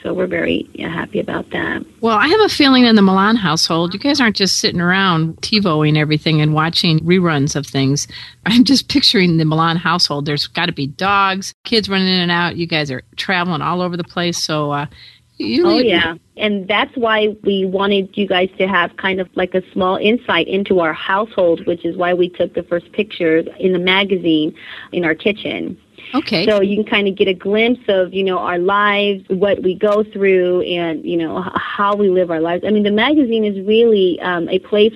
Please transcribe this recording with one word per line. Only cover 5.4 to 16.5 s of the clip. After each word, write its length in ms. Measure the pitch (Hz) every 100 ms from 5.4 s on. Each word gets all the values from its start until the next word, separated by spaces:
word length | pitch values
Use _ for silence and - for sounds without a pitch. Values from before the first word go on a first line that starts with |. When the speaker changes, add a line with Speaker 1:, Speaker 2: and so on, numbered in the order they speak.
| - 214 196 151 151 151
Speaker 2:
everything 440 | 151 151 165 156
and 120 | 151
watching 460 | 151 160 - 180 156
reruns 540 | 160 185 175 147 139 143
of 100 | 143
things. 400 | 139 135 143 - - - - -
I'm 180 | 240 233
just 240 | 269 -
picturing 480 | 285 - 226 180 160
the 80 | 156
Milan 320 | 156 165 165
household. 480 | 160 175 - 143 147
There's 220 | 147 -
gotta 260 | - 170
be 140 | 160 139
dogs, 640 | - 190 202 196 190 - -
kids 240 | - 226 190
running 200 | 196 185
in 100 | 185
and 120 | 175
out. 260 | 175 175 160
You 100 | 170
guys 240 | 160 147
are 120 | 127 - -
traveling 460 | - 180 180 151
all 200 | 147 180
over 140 | 180 175
the 80 |
place, 340 | 175 180 175 170
so, 280 | - 151 147
uh, 160 | 143 147 - - - _ -
you 280 | 208 247 349
Speaker 1:
Oh, 100 | 320
Speaker 2:
leave 100 | 240
Speaker 1:
yeah. 300 | 170 165 165 _ -
And 320 | 214